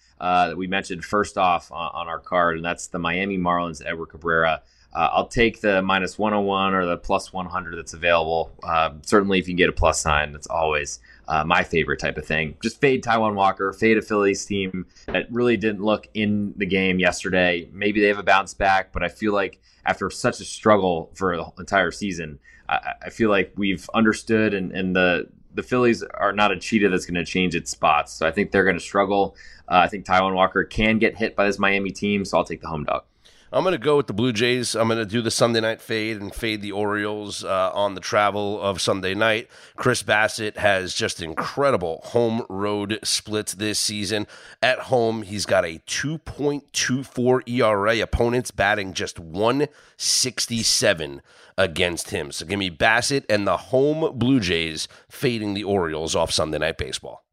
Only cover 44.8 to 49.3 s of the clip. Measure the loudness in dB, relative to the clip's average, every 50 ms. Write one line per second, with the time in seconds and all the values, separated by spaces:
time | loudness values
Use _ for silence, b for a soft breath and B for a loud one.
44.8 | -2 0 2 2 2 2 0 -2 -6 -6 -6 -6 -2 2 2 2 2 0 -4 -10
45.8 | _ -8 -6 -6 -4 -4 -6 -6 -10 -12 -8 -4 -2 -2 -2 -4 -8 _ -6 -4
46.8 | -2 -2 -2 -2 -4 -6 -4 0 2 4 4 2 2 -2 0 2 4 4 4 4
47.8 | 2 2 2 2 0 0 0 0 2 2 2 0 -2 -4 -2 0 2 2 2 0
48.8 | -2 -4 -6 -6 -6 -8 -8 -12 -14 -8